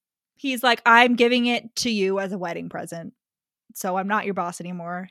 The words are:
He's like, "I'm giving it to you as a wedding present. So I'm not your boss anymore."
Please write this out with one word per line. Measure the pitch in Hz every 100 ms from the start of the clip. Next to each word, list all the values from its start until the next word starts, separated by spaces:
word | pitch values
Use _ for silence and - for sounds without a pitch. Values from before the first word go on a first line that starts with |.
| _ _ _ _
He's | 277 247
like, | 247 233 233
"I'm | 233 247 240
giving | 240 247 240
it | 240 233 -
to | 247
you | 208 190 196
as | 190
a | 196
wedding | 175 170 170
present. | 170 170 165 165 - _ _ _ _ _ -
So | 196 185
I'm | 190
not | 214
your | 202 190
boss | 175 -
anymore." | 175 180 170 180 185